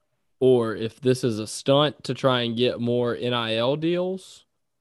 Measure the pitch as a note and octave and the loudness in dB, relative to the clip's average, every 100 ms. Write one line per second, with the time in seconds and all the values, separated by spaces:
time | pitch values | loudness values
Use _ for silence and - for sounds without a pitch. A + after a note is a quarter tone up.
0 | _ _ _ - B2+ B2 A2+ F#2+ A2+ - | _ _ _ 0 4 4 2 -4 -8 -2
1 | B2+ B2+ B2+ G#2+ G#2+ - - C#3 D3 - | 0 0 0 -2 -6 -6 2 4 4 -2
2 | - C3 C3+ B2 A#2 A2+ B2 G#2+ A#2+ A#2+ | -10 -2 0 0 0 0 0 0 -2 0
3 | A#2+ D#2+ A#2+ A#2+ A2+ A2+ B2 D3+ E3 F3 | 0 -2 -4 -2 -2 -2 0 -2 -2 -2
4 | F#3 F#3 - - _ _ _ _ | -4 -8 -12 -20 _ _ _ _